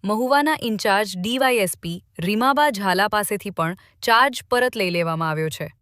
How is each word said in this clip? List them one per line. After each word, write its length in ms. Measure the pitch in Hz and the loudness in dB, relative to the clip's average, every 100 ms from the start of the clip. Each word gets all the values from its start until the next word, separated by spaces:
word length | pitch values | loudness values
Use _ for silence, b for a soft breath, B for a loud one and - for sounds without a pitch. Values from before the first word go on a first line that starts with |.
મહુવાના 520 | 202 214 247 285 294 311 | -2 -2 2 2 2 0
ઇન્ચાર્જ 440 | 240 214 220 196 208 185 | -2 -2 2 2 0 -4
ડી 200 | 190 254 | -4 0
વાય 180 | 262 240 | 2 2
એસ 140 | 185 - | 0 -4
પી 220 | 170 170 _ - | -8 -10 _ -6
રીમાબા 500 | 170 214 254 277 294 | -2 2 2 4 2
ઝાલા 380 | 202 196 185 208 | 0 0 2 2
પાસેથી 420 | 208 208 208 202 | 0 -2 -6 -6
પણ 260 | 185 165 185 b b | -4 -4 -4 b b
ચાર્જ 320 | - 226 269 247 - | 2 4 4 0 -2
પરત 260 | 247 247 233 | 0 0 0
લઈ 120 | 185 | -2
લેવામાં 400 | 170 165 160 160 | 0 -2 -2 -2
આવ્યો 200 | 156 160 | -2 -4
છે. 240 | - 151 _ | -6 -12 _